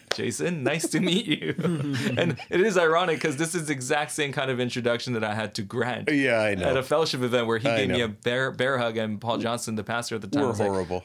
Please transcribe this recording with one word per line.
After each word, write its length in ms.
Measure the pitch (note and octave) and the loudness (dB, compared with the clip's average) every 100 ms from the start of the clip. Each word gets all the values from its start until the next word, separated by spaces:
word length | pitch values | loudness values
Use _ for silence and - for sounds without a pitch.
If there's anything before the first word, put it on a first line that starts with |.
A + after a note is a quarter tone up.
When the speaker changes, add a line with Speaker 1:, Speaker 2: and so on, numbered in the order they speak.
| - | -6
Speaker 1:
Jason, 480 | - A2+ - D#3 E3+ | -2 -2 -2 -2 0
nice 260 | C3 D#3+ E3 | 0 0 0
to 100 | D3+ | 2
meet 260 | F3+ F#3 - | 2 2 0
you." 280 | D#3 D#3 - | -2 -2 -2
<laughs> 600 | F#3 D#3 C#3+ C3 - B2 | -2 0 -2 -2 0 0
And 200 | E3+ B2 - | 0 -2 -2
it 100 | F3 | 2
is 180 | G#3+ F3+ | 4 4
ironic 420 | D#3+ E3 F3+ D#3 | 4 4 2 0
'cause 160 | D#3+ C#3 | 0 0
this 160 | D#3+ F3 | -2 -2
is 100 | D3+ | -2
the 60 | |
exact 400 | C#3 B2+ D3+ D3+ | -4 0 -2 -2
same 200 | - C#3+ | -2 -2
kind 160 | C#3+ C3 | -2 -2
of 120 | B2 | 0
introduction 520 | B2 B2+ A#2+ A#2+ C3 | -2 0 0 0 -2
that 100 | A2+ | -2
I 100 | A2 | -2
had 200 | G#2+ G#2+ - | -2 -4 -6
to 60 | |
Grant 460 | G2+ A#2+ A#2+ A2 G#2+ | -6 -2 -2 -2 0
Speaker 2:
Yeah, 320 | D3 C3 A2+ | 2 4 4
I 140 | G#2+ | 2
know. 120 | G2 C3+ | 2 2
Speaker 1:
at 60 | C3 | 0
a 80 | |
fellowship 380 | B2+ D3+ - C3+ | 2 2 2 0
event 260 | B2 B2 A2+ | 2 2 2
where 100 | A2+ | 2
he 100 | A2+ | 2
Speaker 2:
I 100 | A2+ | 2
Speaker 1:
gave 100 | G2 | 2
me 80 | A#2+ | 2
Speaker 2:
know. 60 | |
Speaker 1:
a 40 | A2+ | 0
bear, 440 | G2+ A#2 B2+ C3 | -2 -2 0 -2
bear 260 | - C3 C3 | 0 0 2
hug, 180 | A#2 A2 | 0 -2
and 240 | A2 G2+ | -2 -4
Paul 180 | A2+ A2+ | -2 -2
Johnson, 360 | A2+ A#2 - | -2 -4 -4
the 80 | G#2+ | -6
pastor 300 | G2+ A#2 A#2+ | -2 -4 -2
at 60 | A2+ | -6
the 80 | G2 | -2
time, 140 | C#3+ | 0
Speaker 2:
We're 60 | C3 | 0
Speaker 1:
was 100 | G#2+ | 2
like, 80 | G2+ | 2
Speaker 2:
horrible. 340 | F#2+ E2+ F3+ | 0 0 -4